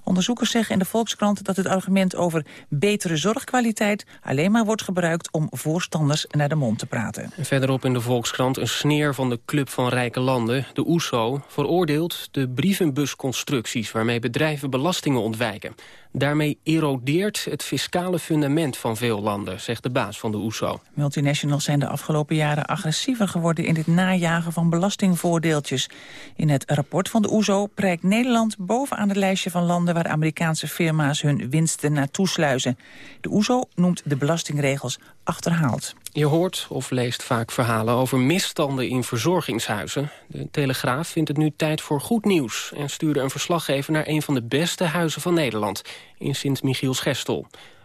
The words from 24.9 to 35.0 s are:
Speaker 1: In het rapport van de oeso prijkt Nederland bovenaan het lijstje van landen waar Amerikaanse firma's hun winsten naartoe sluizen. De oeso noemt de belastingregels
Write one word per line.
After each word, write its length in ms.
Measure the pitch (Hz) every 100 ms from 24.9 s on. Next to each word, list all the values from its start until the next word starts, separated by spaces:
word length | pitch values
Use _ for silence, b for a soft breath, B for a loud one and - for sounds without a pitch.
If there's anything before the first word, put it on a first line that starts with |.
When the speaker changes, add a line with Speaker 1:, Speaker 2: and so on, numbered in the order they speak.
| - 190 170 175 170 165 151 143 131 - B B B B B
Speaker 1:
In 140 | 156
het 140 | 139 -
rapport 420 | 147 143 156 190
van 120 | 226
de 100 | 208
oeso 340 | 214 208 196 202
prijkt 380 | - 196 175
Nederland 520 | 185 214 254 233 226 208
bovenaan 480 | 180 233 277 - 208
het 100 | 196
lijstje 340 | 196 190 185
van 120 | 175
landen 300 | 175 175 175
waar 140 | 165 165
Amerikaanse 600 | 156 156 - 165 160 151
firma's 540 | - 165 156 143 147
hun 280 | 147 143 120
winsten 440 | 156 160 - 147
naartoe 340 | 147 139 - 190
sluizen. 500 | - 151 127 123 127 B B B B
De 80 | -
oeso 320 | 202 214 247 254 -
noemt 260 | 180 170 -
de 100 | 139
belastingregels 840 | 143 165 - 147 143 139 123 -